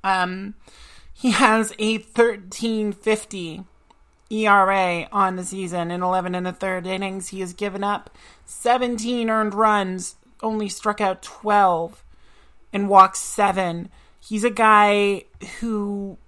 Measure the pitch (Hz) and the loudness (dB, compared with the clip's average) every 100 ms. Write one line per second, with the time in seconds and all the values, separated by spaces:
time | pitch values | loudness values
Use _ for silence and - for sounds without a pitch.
0 | 196 185 180 185 196 - - - - - | 0 0 -2 -6 -12 -14 -20 -20 -20 -20
1 | - - 254 214 254 220 220 - 214 220 | -20 -2 0 4 4 4 0 -4 -4 -4
2 | - - 233 202 185 - 226 220 208 202 | -4 2 2 0 -12 -8 -4 -2 -4 -4
3 | 220 214 - 196 165 160 190 _ _ _ | -2 -2 -4 -12 -10 -12 -18 _ _ _
4 | _ _ _ 214 214 202 190 196 185 170 | _ _ _ -2 4 6 6 4 2 0
5 | - 208 190 185 180 190 180 175 170 180 | -4 0 0 -2 -8 -8 -6 -6 -6 -4
6 | 180 185 180 180 180 180 190 185 180 190 | -2 -2 -2 -6 -6 -6 -6 -6 -6 -6
7 | 196 190 180 190 185 180 202 196 202 208 | -6 -8 -12 -10 -10 -6 -8 -4 -4 -4
8 | - - - - - - 240 247 247 233 | -8 -20 -20 -20 -20 -4 0 2 0 -4
9 | 226 247 226 220 208 202 220 208 185 185 | -4 -2 0 0 0 2 2 2 0 -6
10 | 180 - _ _ 220 214 208 - - 208 | -10 -16 _ _ -6 -4 -6 -4 -6 0
11 | 202 185 - - 214 208 190 170 165 - | -2 -2 -12 -8 0 4 4 2 -2 -10
12 | - - - - - - - 196 202 202 | -20 -20 -20 -20 -20 -20 -8 -4 4 8
13 | 185 - - - 202 190 180 170 175 - | 8 4 -8 0 0 2 -4 -6 -12 -18
14 | _ _ - 214 233 214 220 214 208 202 | _ _ -8 -2 -2 2 6 6 6 4
15 | 202 196 - - - - 233 214 202 202 | 2 -2 -8 -20 -16 -8 -4 -4 -4 -6
16 | 196 - | -8 -14